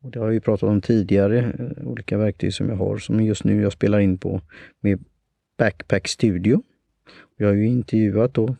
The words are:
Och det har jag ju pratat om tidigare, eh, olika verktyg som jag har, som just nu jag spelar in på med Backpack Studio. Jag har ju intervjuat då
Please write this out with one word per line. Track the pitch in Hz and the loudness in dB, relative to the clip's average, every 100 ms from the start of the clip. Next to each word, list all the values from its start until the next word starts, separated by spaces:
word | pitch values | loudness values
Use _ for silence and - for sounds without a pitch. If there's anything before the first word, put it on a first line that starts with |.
| 135 | -12
Och | |
det | 120 | -6
har | 110 | -2
jag | |
ju | 113 | 0
pratat | - 107 107 | 0 0 2
om | 104 | 0
tidigare, | - 117 92 98 101 117 120 - | 2 0 2 2 4 2 -2 -4
eh, | 120 - - | -8 -10 -10
olika | 117 - 104 | -10 -6 -2
verktyg | 107 98 - | -2 -2 -4
som | 98 104 | -2 -4
jag | 104 | -2
har, | 98 101 | -4 -4
som | - 110 | -2 0
just | 110 104 | 0 0
nu | - 104 | 0 2
jag | 101 | 0
spelar | - 104 104 | 0 2 4
in | 98 92 | 2 0
på | 92 95 - - - _ | -2 -6 -8 -20 -20 _
med | 101 98 - _ _ _ _ _ | -2 -2 -4 _ _ _ _ _
Backpack | 113 - - 98 - | -2 -2 -2 -2 -2
Studio. | - 117 90 95 147 - _ _ _ _ - - _ | -2 0 2 2 2 0 _ _ _ _ -20 -20 _
Jag | 104 | 0
har | |
ju | 101 107 | 2 2
intervjuat | 123 113 110 107 98 120 | 0 0 0 2 2 0
då | 135 147 131 | 0 -2 -4